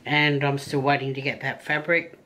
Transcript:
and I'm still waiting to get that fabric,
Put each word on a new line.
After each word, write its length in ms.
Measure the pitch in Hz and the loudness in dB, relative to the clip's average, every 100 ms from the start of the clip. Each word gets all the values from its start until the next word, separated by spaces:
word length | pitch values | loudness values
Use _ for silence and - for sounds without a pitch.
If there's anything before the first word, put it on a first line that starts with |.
| - | -2
and 380 | 147 151 143 | 2 4 2
I'm 160 | 143 139 | 2 0
still 220 | - 143 | -2 0
waiting 340 | 135 139 135 135 | 2 2 0 -4
to 60 | |
get 200 | 135 113 | -4 -4
that 220 | 135 - | -6 -8
fabric, 540 | - 151 151 170 165 - | -4 -4 2 0 0 -16